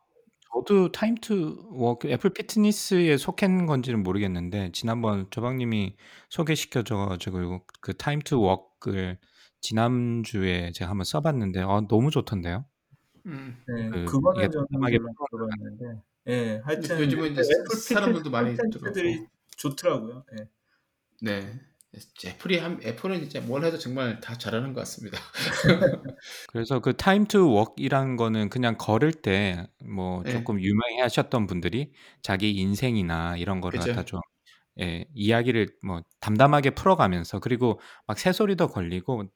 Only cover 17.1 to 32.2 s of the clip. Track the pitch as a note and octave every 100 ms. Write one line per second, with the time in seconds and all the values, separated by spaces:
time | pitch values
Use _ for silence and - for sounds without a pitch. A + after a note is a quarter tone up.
17.1 | C#3+ D#3 C#3 B2 - - A3 - G#3 G3+
18.1 | E3+ D3+ A#2 B2 A#2+ A3 - G3+ F#3+ E3+
19.1 | D#3+ - _ _ - D3 - F3+ C3 A2+
20.1 | B2+ - G#2+ G#2+ _ _ _ _ _ _
21.1 | - A2 G2+ G2 B2+ - _ _ G#2+ -
22.1 | - F#2 - F3+ F3 E3 - A2+ A#2 F#3+
23.1 | F3+ C#3+ C3 A#2 C#3 E3 D#3+ B2 C3 A#2+
24.1 | A2 - A#2+ G2+ A2 C3+ B2 - - G#2
25.1 | - - - C3 - - - F#3+ - C3+
26.1 | - - - - A2+ A2+ B2+ C3 - G3
27.1 | G3+ G#3 G3+ E3+ G#2 A2 - C3+ C#3 C3+
28.1 | A#2+ A2+ A2 G2+ B2+ A#2+ G#2+ - A2 D3+
29.1 | D#3+ G#2 F#2+ G2+ F2 - - A2+ G2 F#2
30.1 | F2+ B2+ A#2+ A#2 G2+ F#2 G#2 B2 B2 A#2+
31.1 | - - B2 F#2+ F2 E2 A#2 D3 _ -
32.1 | _